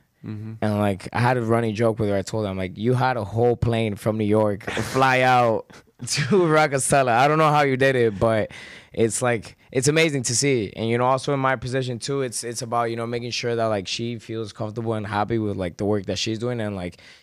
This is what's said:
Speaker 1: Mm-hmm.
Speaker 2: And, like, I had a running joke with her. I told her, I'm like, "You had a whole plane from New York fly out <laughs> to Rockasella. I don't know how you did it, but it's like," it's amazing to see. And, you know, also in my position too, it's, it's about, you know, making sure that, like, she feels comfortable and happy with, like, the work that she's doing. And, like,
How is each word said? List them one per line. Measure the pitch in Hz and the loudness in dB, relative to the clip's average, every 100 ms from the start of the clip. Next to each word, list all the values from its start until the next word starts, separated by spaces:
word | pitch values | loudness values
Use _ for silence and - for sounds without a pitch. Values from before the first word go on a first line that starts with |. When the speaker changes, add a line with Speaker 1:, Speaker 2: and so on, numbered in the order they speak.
| _ _ | _ _
Speaker 1:
Mm-hmm. | 110 107 110 113 | -14 -12 -12 -4
Speaker 2:
And, | 107 104 | 0 2
like, | 104 92 - | 0 -2 -4
I | - | 0
had | 123 127 | 2 2
a | |
running | 113 117 113 | 2 2 0
joke | 104 117 107 | 0 0 0
with | 104 | 0
her. | 98 | -2
I | |
told | 92 110 104 | -2 -4 -4
her, | |
I'm | 95 | -4
like, | 92 92 | -6 -2
"You | 113 | 0
had | 127 131 123 | 2 0 -2
a | |
whole | 95 113 120 120 | -4 2 2 2
plane | 120 113 113 101 | 0 0 -2 -2
from | 113 110 | -2 0
New | 104 | 2
York | 107 107 98 | 2 2 -2
fly | - - 104 131 131 127 | -6 -6 -2 2 4 4
out | 127 123 120 107 - | 4 4 4 0 -4
<laughs> | - _ _ 120 | -18 _ _ -6
to | - | -2
Rockasella. | 127 190 170 156 151 135 - 139 127 | 2 2 4 4 2 0 2 4 4
I | 117 143 | 4 4
don't | 156 | 4
know | 156 | 4
how | 147 | 4
you | 143 131 | 2 4
did | 135 131 | 4 4
it, | 113 98 | 2 2
but | 113 110 101 - - - - | 2 2 -2 -6 -18 -20 -8
it's | - 113 - | 0 0 2
like," | 123 117 - - _ | 0 -2 -6 -20 _
it's | 135 139 | 0 2
amazing | 156 165 139 | 4 2 0
to | 117 117 | -2 0
see. | 143 127 98 - | 2 2 -2 -4
And, | 113 | -2
you | 120 | 0
know, | 127 | 2
also | 135 - | 0 -2
in | 139 | 0
my | 131 127 | 0 -2
position | 127 131 127 117 | -2 -4 -4 -6
too, | - 139 | -6 -4
it's, | 127 - | -4 -6
it's | 117 113 | -8 -8
about, | 120 117 117 | -4 -2 -2
you | 117 | -4
know, | 117 | -4
making | 120 120 | -6 -6
sure | - 120 117 | -6 -2 0
that, | 113 | 0
like, | 104 95 | -2 -4
she | - 117 113 | -6 -6 -8
feels | - 113 107 | -8 -8 -8
comfortable | - 110 110 113 | -8 -8 -4 -4
and | 107 104 | -4 -2
happy | 104 104 117 | -2 0 0
with, | 104 95 | -2 -4
like, | 90 - | -6 -2
the | 104 | -2
work | 104 104 | 0 -2
that | 92 | -4
she's | 113 110 | -4 -4
doing. | 120 120 | -4 -4
And, | 104 98 | -6 -6
like, | 90 - - - | -8 -12 -20 -20